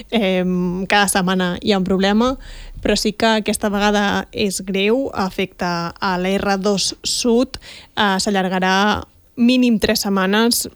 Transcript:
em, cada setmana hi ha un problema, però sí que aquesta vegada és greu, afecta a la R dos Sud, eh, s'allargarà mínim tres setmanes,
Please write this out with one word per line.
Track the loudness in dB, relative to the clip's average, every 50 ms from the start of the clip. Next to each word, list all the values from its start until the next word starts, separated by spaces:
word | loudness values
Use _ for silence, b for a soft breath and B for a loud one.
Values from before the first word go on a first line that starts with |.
| B B
em, | -2 0 2 2 2 0 0 0 0 0 0 -2 -2 -2 -2
cada | 2 2 2 2 2
setmana | 2 0 0 0 0 0 0 -2 -2 -4
hi | -2 0 0
ha |
un | 0 2
problema, | 0 0 2 2 2 2 2 2 2 0 -4 B B B B B B B B
però | -2 0 0
sí | 0 0 -2
que | -2 0 2 2 2 2
aquesta | 0 -2 -2 -2 -2
vegada | -2 0 2 2 2 2 2 0 0 -2 -2 -4 -6
és | -6 -4 -4 -2 -4 -4 -6
greu, | -4 -2 0 2 2 2 0 -2 -4 -4
afecta | -4 -4 -4 -2 -4 -6 -6 -4 -6 -4 -4 -2 -4 -4 -6 -8 -6
a | -4 -2 -2
la | 0 0 0
R | 0 0 0 0 0
dos | 0 0 0 0 0 -2 -4 -6 -6 -6
Sud, | -6 -4 -2 0 2 2 2 2 0 -4 -14 B B B B B B B
eh, | 0 0 2 2 0
s'allargarà | 0 0 0 0 0 0 -2 0 0 2 2 2 2 2 0 -2 -4 -10 _ _ _ _ -2
mínim | 0 2 4 4 4 4 4 2 2
tres | 2 0 0 0
setmanes, | 0 0 0 0 2 2 2 2 2 2 0 -2 -4 -6 -8